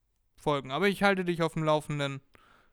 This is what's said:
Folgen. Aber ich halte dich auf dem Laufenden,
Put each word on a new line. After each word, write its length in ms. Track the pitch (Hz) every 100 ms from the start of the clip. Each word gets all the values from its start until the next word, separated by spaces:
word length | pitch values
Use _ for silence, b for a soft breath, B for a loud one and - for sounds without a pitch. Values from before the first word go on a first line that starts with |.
| _ _ _
Folgen. 380 | _ 156 143 131
Aber 160 | 143 202
ich 160 | 185
halte 200 | 202 190
dich 160 | 175 165
auf 140 | 160
dem 80 | 160
Laufenden, 580 | 156 151 - 147 139 139 - b b b b